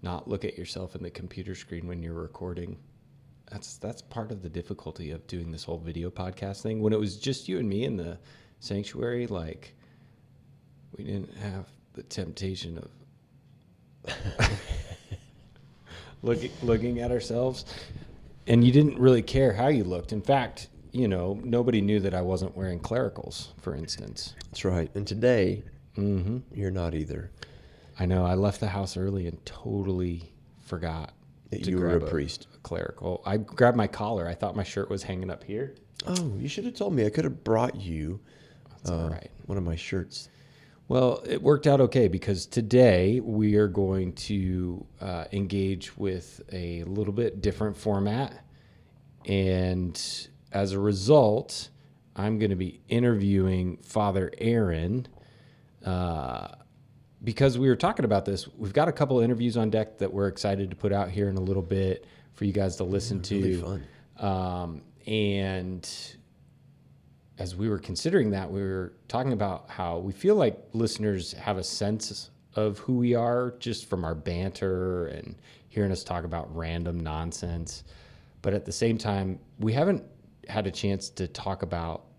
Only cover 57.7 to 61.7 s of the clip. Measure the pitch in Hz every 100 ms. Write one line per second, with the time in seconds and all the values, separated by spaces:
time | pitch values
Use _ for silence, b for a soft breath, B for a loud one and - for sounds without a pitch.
57.7 | 123 175 220 120 101 98 98 - - 104
58.7 | 117 160 - 147 131 117 117 120 117 113
59.7 | 110 110 - 98 98 98 92 104 98 98
60.7 | 95 104 101 92 95 101 95 92 98 87